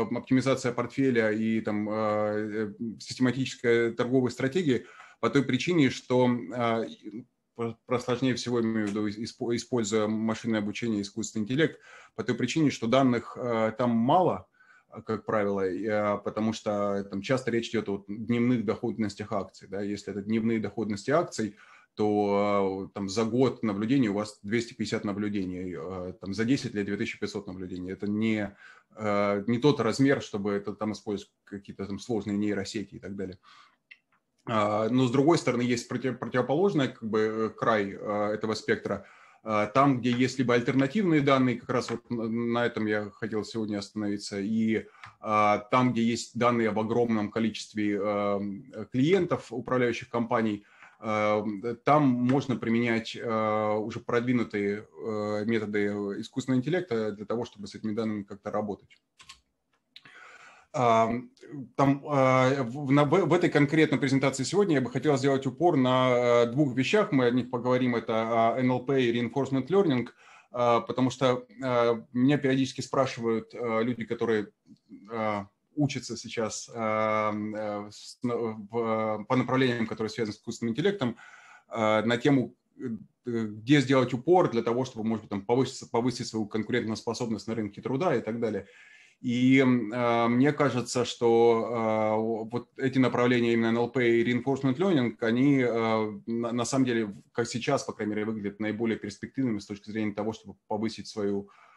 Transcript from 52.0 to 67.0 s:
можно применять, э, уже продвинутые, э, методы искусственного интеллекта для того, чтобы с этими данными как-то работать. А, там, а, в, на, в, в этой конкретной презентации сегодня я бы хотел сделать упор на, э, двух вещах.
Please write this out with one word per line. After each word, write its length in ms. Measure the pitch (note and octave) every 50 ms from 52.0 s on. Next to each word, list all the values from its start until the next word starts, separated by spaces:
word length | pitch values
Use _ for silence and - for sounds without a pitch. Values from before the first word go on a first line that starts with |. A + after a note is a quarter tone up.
| D3
можно 520 | C3 B2 B2 B2 A#2+ C3 C#3+ C3 - B2
применять, 640 | - - A#2 A2+ A#2 A#2+ A#2 A2+ A2+ A2+ - -
э, 560 | G#2 - A#2 A2 A2 G#2+ G#2+ G#2+ G#2+ G#2+ G#2+ G#2+
уже 220 | G#2+ G#2 A#2 A#2 A#2+
продвинутые, 880 | - - A#2+ A#2+ A#2+ B2+ B2 A#2+ G#2+ G#2 - G#2 G2+ G2+ G2+ G#2+ - -
э, 540 | - D#2 - A2+ G#2+ G#2 G#2 G#2 G#2 G#2 G#2
методы 420 | A#2 A#2 A2 G#2+ G#2 G#2 G#2 G#2 G2+ G#2 G#2 G2+ G2+ G2 F2
искусственного 380 | A2+ - - C3+ - - C3 B2+
интеллекта 520 | B2+ D3 F3 F3+ F3+ - A#2 A2 A2 G#2+
для 140 | G2+ G#2 G#2
того, 180 | - A2 A#2+ A#2
чтобы 220 | - - G2+ G2+
с 80 | G2 -
этими 180 | G2+ - A2 G#2
данными 300 | A2+ A2 A2 G#2+ G#2 G2
как-то 260 | - G#2 G2+ - G#2
работать. 480 | G#2+ G#2+ G#2+ G#2 F#2+ - - _ - _ _ _ _ _ - - - _ _ _ _ _ _ _ _ _ _ _ _ - _ - - - - - - - - - - - _ _ -
А, 380 | - A#2+ A#2 A2+ A2+ A2+ A2+ A#2+ B2 B2 - _ _ - - D3+ C#3 B2 - _
там, 280 | - C#3 C#3 C#3 C#3+ -
а, 560 | - D3 C3+ C3 C3 C3 C3 C3 B2+ C#3 C#3 B2+
в, 280 | A2+ B2+ D3 D3 C3
на, 140 | C#3 D3 D3
в, 200 | C3+ D#3+ G3 F3+
в 80 | D3 E3
этой 160 | F3+ F3 D3+
конкретной 480 | - D3 C#3+ C#3+ D#3+ D#3+ D#3 D3+ C#3
презентации 460 | A#2 C#3+ B2+ C3+ C3+ C#3 C3+ C3 - B2+
сегодня 320 | - D#3+ G3+ G3+ E3+ D3+
я 60 | C3+
бы 100 | B2 A#2
хотел 260 | - C3 B2 D3+ C#3+
сделать 300 | B2+ C3 C#3 C3+ C3+ C3+
упор 280 | C3 C3 - E3 F3 D#3
на, 320 | C3+ B2+ B2+ B2+ B2+ B2+ B2+
э, 400 | B2 B2 B2 A#2+ A#2+ A#2+ A#2+ A#2
двух 240 | A#2+ D3 D3+ B2+ A2
вещах. 360 | C3 C3 - G#3 G#3+